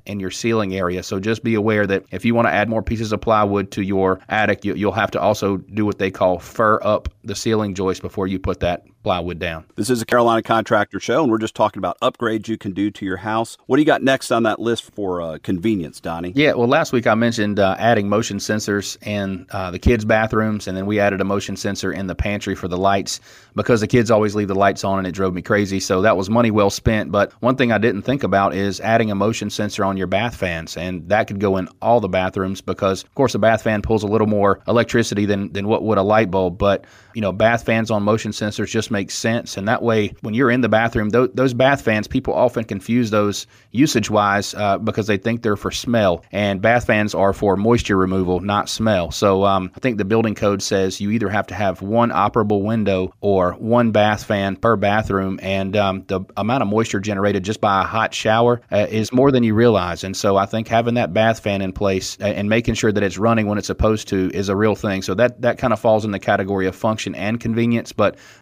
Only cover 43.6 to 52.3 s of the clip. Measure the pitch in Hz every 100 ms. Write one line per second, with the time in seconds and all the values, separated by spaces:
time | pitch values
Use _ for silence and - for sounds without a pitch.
43.6 | _ 110 151 117 104 104 101 101 - -
44.6 | 104 95 110 110 104 98 113 117 113 104
45.6 | 92 - - 117 98 82 - 98 101 95
46.6 | 110 120 120 107 104 82 98 - 104 95
47.6 | 113 120 - 98 92 92 90 90 101 101
48.6 | - - 110 95 82 - 104 95 98 95
49.6 | 92 - 127 104 98 113 113 104 104 98
50.6 | - 98 95 - 101 113 98 104 - 95
51.6 | 101 92 98 117 117 71 104